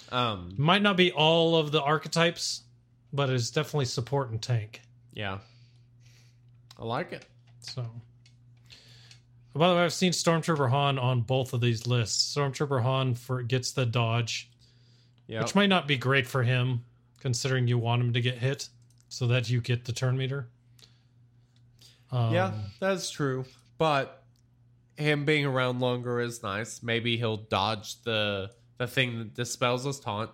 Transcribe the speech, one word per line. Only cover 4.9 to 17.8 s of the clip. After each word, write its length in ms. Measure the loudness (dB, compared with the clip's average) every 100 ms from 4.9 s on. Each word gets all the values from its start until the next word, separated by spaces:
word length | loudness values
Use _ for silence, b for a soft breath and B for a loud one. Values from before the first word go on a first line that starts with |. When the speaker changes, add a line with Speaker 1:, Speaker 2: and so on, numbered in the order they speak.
| -20 -18
Speaker 1:
Yeah. 260 | -8 -6 -6 b b b b _ _ b b b b -20 -20 -20 -12
I 60 |
like 280 | -6 -6 -6
it. 140 | -12 -16 _ _ -20
Speaker 2:
So, 240 | -14 -10 -10 -12 -18 -20 -20 -20 -20 -20 B B B B B B _ -20 -12 0
by 100 | 4
the 40 | 4
way, 60 |
I've 100 | 2
seen 200 | 2 0
Stormtrooper 580 | 2 2 2 2 2 2
Han 280 | 2 2 2
on 220 | 0 0
both 300 | 0 0 0
of 80 | 0
these 260 | 0 0 0
lists. 480 | 0 0 -2 -2 0
Stormtrooper 460 | -2 -2 -2 0
Han 320 | 0 2 0
for, 280 | -2 -4 -6
gets 300 | -2 -2 -2
the 120 | -2 0
dodge, 640 | 0 0 0 -2 -6 -10 _ b b b b b b -10
Speaker 1:
Yep. 160 | -4
Speaker 2:
which 120 | 0
might 140 | 4 4
not 180 | 4 2
be 80 | 0
great 300 | 2 2 2
for 160 | 0
him, 420 | 2 2 0 -2 -6 _ _ _
considering 460 | -4 -2 0 0 2
you 80 |
want 220 | 2